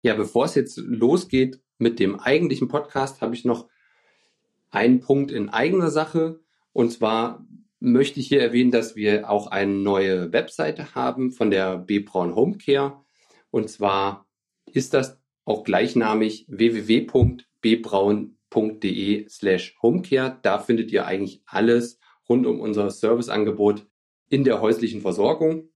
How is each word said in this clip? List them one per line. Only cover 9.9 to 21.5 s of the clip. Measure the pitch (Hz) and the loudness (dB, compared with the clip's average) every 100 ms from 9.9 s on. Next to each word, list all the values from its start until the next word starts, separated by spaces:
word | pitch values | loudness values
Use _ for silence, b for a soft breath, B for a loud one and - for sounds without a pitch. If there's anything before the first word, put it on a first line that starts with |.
| 98 98 92 87 | 2 2 0 0
Webseite | 110 - - 156 156 147 | -2 -2 -6 -6 -6 -10
haben | 131 127 123 127 | -4 -4 -2 -6
von | - 107 | 0 0
der | 95 95 90 | 2 0 -4
B | 92 101 | -2 -4
Braun | 101 95 87 | -2 -4 -2
Home | 92 170 - | 0 0 0
Care. | - 139 139 139 b b b b b | 0 0 0 -6 b b b b b
Und | - 107 | -4 -4
zwar | - 104 98 98 98 _ _ _ _ - | -4 -2 0 -2 -6 _ _ _ _ -6
ist | 139 131 | -6 0
das | 139 127 - _ _ | -2 -2 -12 _ _
auch | - 107 | -6 -4
gleichnamig | - 92 110 120 110 110 110 - - | 0 0 2 2 2 0 -2 -4 -14
w | 101 117 | 0 0
w | 113 107 | 2 2
w | 117 | 0
punkt | - - 117 - _ _ | 2 2 2 0 _ _
b | 113 117 | 0 0
braun | 113 98 101 104 - _ _ | 0 0 2 0 -4 _ _
punkt | - 107 107 | -2 -2 -4
d | 98 | -4
e | 95 98 104 - | -4 -2 -2 -4
slash | - 101 92 - _ | -4 0 0 -2 _
home | 113 175 | 0 0
care. | - 131 131 131 | 0 -2 -2 -2
Da | 101 101 | -2 -2
findet | - 117 110 | 0 -2 0
ihr | 98 | -2
eigentlich | 92 95 95 - | -2 -4 -6 -10
alles | _ | _